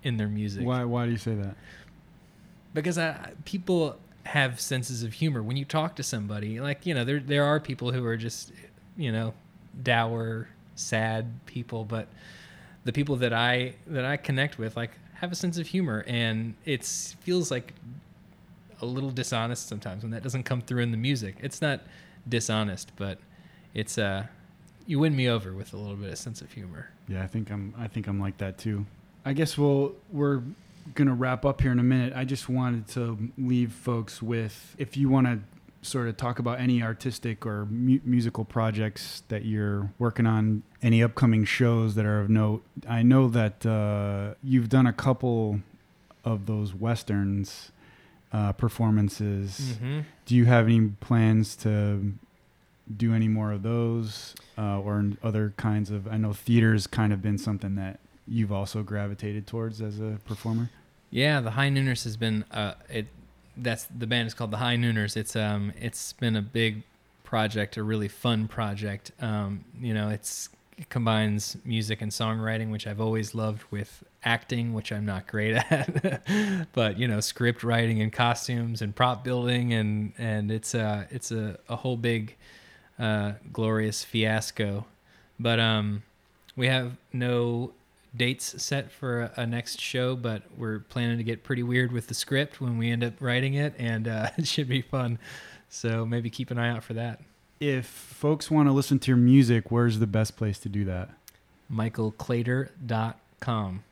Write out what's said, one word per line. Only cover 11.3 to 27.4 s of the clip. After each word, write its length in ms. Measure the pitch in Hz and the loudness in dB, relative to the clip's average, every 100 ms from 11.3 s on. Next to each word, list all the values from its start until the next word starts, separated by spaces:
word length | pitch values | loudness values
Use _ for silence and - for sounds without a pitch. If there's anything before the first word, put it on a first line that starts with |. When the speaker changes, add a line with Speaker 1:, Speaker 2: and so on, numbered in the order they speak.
| 117 - | -10 -12
Speaker 1:
people, 380 | 123 117 117 | -12 -8 -8
but 240 | 107 113 - - - - - - - - | -6 -6 -8 -16 -20 -20 -20 -20 -20 -8
the 80 | - | -4
people 240 | 120 143 131 | -2 0 2
that 160 | 123 | 2
I, 420 | 113 120 123 127 - - | 2 2 2 -2 -10 -8
that 180 | 147 | -4
I 120 | 127 143 | -2 -4
connect 420 | - 135 147 - | -2 0 0 -2
with, 180 | 110 117 | -6 -6
like, 140 | 117 - - | -8 -10 -20
have 180 | - 180 | -10 -8
a 20 | |
sense 220 | 175 180 170 | -4 -4 -4
of 80 | 156 | -4
humor, 360 | 185 175 107 - | -2 0 -2 -2
and 480 | 120 113 110 113 107 | -2 0 -2 -4 -8
it's, 500 | - 131 - - - - | -4 -4 -4 -8 -8 -10
feels, 300 | - 180 165 | -2 0 0
like, 220 | 127 - - 113 127 - - - - - - - - | -4 -6 -18 -16 -18 -18 -20 -20 -20 -20 -20 -20 -12
a 40 | 120 | -6
little 240 | 127 135 | -4 -4
dishonest 580 | 123 123 120 117 120 - | -4 -2 -2 -2 -4 -6
sometimes 340 | 107 110 92 | -10 -8 -8
when 80 | 110 | -8
that 120 | 113 | -8
doesn't 200 | 131 127 | -4 -4
come 180 | - 127 | -2 -4
through 220 | 117 123 | -2 0
in 80 | 120 | 0
the 60 | 113 | 0
music. 380 | 123 135 104 95 | 0 0 -2 -8
It's 220 | 139 - | -10 -4
not 180 | 151 131 - - - - - | -2 -2 -8 -20 -20 -18 -2
dishonest, 640 | 117 107 110 107 92 - - | -2 0 0 0 -4 -12 -8
but 220 | 98 95 - - - - - | -8 -8 -14 -20 -20 -20 -12
it's, 220 | - 110 - | -8 -4 -2
uh, 260 | 101 98 110 - - - - - - | -2 -2 -6 -14 -20 -20 -20 -20 -4
you 120 | 147 | 2
win 160 | 160 | 2
me 140 | 139 127 | 4 2
over 240 | 117 95 | 2 -2
with 200 | 95 104 | -10 -10
a 40 | 98 | -10
little 200 | 104 101 | -8 -8
bit 140 | 101 | -8
of 80 | - | -8
sense 240 | - 110 | -10 -12
of 80 | - | -14
humor. 380 | - 95 78 - - - | -14 -14 -14 -16 -18 -8
Speaker 2:
Yeah, 140 | 95 | -6
I 40 | 92 | -4
think 240 | 113 | -4